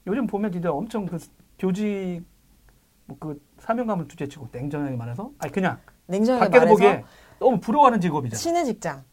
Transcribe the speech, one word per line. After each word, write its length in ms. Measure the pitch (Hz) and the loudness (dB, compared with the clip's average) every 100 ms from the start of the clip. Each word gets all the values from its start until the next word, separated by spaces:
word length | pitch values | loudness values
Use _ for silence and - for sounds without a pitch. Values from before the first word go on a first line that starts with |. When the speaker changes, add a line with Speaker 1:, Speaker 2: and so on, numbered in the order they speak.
| - | -6
Speaker 1:
요즘 220 | 233 233 | -4 -2
보면 240 | 196 214 | -2 -4
진짜 180 | 180 170 | -4 -4
엄청 320 | 143 220 220 185 | -4 -4 -6 -6
그 120 | 170 - _ _ - | -8 -12 _ _ -4
교직, 640 | 190 185 214 202 185 175 175 _ _ _ _ _ _ _ - | -2 0 -2 -4 -6 -8 -12 _ _ _ _ _ _ _ -20
뭐, 100 | - | -14
그 220 | 156 147 _ _ | -12 -12 _ _
사명감을 480 | - 226 233 190 147 | -6 -4 -2 -4 -6
두째치고, 420 | - 139 151 120 | -8 -10 -10 -14
냉정하게 420 | 120 143 151 143 127 | -10 -8 -6 -6 -6
말해서, 360 | 117 123 240 - | -8 -10 -12 -10
아니, 120 | 151 | -8
그냥 260 | - 185 - - _ - | -2 -2 -4 -12 _ -6
Speaker 2:
냉정하게 380 | 185 220 254 | 0 2 2
Speaker 1:
밖에서 200 | 208 247 | 6 6
Speaker 2:
말해서 100 | - 202 | 8 8
Speaker 1:
보기에 280 | - 151 - - - - | 6 4 -4 -20 -20 0
너무 180 | 233 214 | 2 2
부러워하는 400 | - 277 277 226 | 0 4 6 4
직업이잖아. 380 | 175 147 123 110 | 0 -2 -4 -6
Speaker 2:
신의 280 | 330 339 294 | -2 0 -2
직장. 360 | - 165 139 - | -4 -8 -10 -10